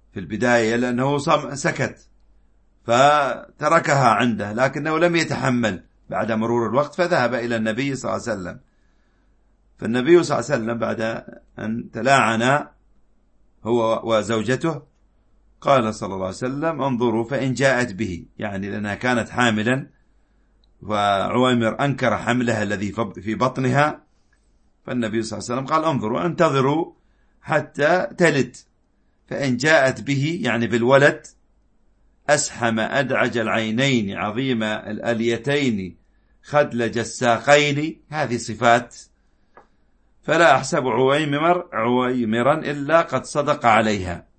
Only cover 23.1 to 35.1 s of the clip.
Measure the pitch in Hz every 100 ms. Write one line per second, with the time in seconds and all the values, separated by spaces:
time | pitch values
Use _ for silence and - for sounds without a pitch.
23.1 | - 95 107 127 127 131 131 151 - _
24.1 | _ _ _ _ _ _ _ - 127 113
25.1 | 113 110 104 98 123 139 156 160 143 107
26.1 | 135 175 160 165 135 131 156 175 - _
27.1 | _ _ _ - 151 143 - 147 180 -
28.1 | - 170 143 127 - - _ _ _ _
29.1 | _ _ - 135 120 147 156 131 127 107
30.1 | 139 147 170 113 113 113 117 117 135 143
31.1 | 160 - - _ _ _ _ _ _ _
32.1 | _ - 147 - - 117 113 107 139 131
33.1 | 104 120 113 110 107 110 110 139 123 98
34.1 | 95 101 107 135 117 107 107 98 107 113